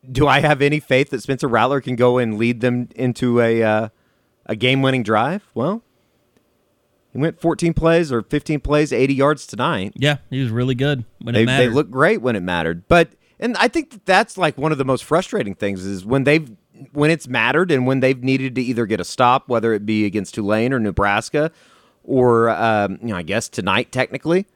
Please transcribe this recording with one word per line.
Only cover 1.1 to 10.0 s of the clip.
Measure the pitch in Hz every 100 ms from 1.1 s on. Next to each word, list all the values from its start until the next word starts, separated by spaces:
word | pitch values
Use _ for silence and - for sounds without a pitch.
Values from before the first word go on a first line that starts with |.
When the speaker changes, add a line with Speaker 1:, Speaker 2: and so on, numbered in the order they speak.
Speaker 1:
that | 127
Spencer | - 131 143
Rattler | 113 120 139
can | 123 123
go | 123 123
and | 117 107
lead | 117 120
them | 123 123 123 -
into | 127 120 123 120
a, | 117 117
uh, | 110 107 110 _ _ _ _ _ -
a | 110
game-winning | 127 135 135 131
drive? | 104 107 123 196 _
Well, | - 135 226 _ _ _ _ _ _ _ _ _ _ _ _ _
he | 123
went | 156 165
fourteen | 165 160 170
plays | 165 160 165 165
or | 120
fifteen | 107 147 - 151
plays, | - 151 151
eighty | 117 135
yards | 135 139 151 -
tonight. | 107 135 135 95
Speaker 2:
Yeah, | -